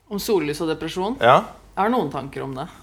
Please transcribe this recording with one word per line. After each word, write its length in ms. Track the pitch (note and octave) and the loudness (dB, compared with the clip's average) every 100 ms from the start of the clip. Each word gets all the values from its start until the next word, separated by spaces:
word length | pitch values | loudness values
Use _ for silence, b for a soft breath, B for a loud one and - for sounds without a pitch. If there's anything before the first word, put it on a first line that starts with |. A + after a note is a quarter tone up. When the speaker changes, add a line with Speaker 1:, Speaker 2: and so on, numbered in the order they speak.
| - | -10
Speaker 1:
Om 80 | G#3 | -6
sollys 400 | G#3+ G3 D3 D3 | 0 0 0 -2
og 140 | E3 | -4
depresjon? 460 | D#3 D#3+ F3+ F#3+ C4+ | -4 -6 -4 -4 2
Speaker 2:
Ja. 220 | A#2+ C#3+ A3+ - - | 6 6 4 -14 -10
Speaker 1:
Jeg 140 | - G#3 | -2 0
har 20 | |
noen 220 | B3 D3+ | 2 -2
tanker 300 | C#3+ C#3 C3+ | -4 -8 -8
om 60 | C3+ | -8
det. 140 | C3 D#3+ - | -8 -10 -8